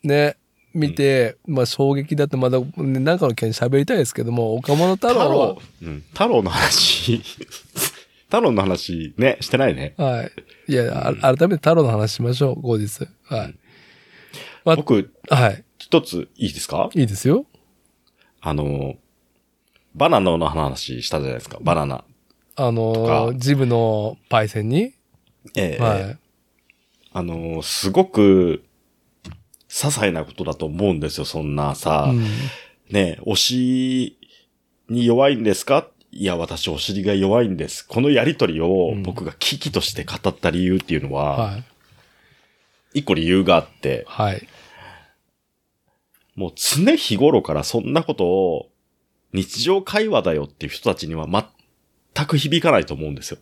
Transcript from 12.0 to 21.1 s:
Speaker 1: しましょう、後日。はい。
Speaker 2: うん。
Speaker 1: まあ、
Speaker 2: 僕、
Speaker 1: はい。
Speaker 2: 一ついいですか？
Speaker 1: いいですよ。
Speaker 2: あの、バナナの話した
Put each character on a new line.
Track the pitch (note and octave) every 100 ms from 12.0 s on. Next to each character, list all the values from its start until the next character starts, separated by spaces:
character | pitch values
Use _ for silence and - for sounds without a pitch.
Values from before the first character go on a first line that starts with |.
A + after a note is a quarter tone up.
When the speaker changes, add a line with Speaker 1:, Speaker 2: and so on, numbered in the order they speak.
| G#2+
Speaker 1:
し | -
ま | A#2+
し | B2
ょ | C#3
う、 | B2+
後 | A#2+ A2+
日。 | G#2 - - _ _
は | A#2+
い。 | F#2+
Speaker 2:
う |
ん。 | - _ - _ _ _ - - - - - -
Speaker 1:
ま |
あ、 | D#3+
Speaker 2:
僕、 | D3+ A2+ F#2+ _ -
Speaker 1:
は | C#3 A#2
い。 | G2+ - _
Speaker 2:
一 | - E3
つ | D3+ F2+ - _
い | F#2+
い |
で | C#2+
す | -
か？ | D2+ -
Speaker 1:
い | F3+
い | A#2+
で | G2
す | B2
よ。 | F#3+ C#4+ _ _ _ _ _ _ _ _ _
Speaker 2:
あ | E2
の、 | D2 C#2+ C#2+ C#2 - _ _ _ _ _ _ _ _ _ -
バ | D#3
ナ | C#3
ナ | F#2 E2
の | D#2+
話 | D2+ C#2+ C2+ - B1
し |
た | A#1+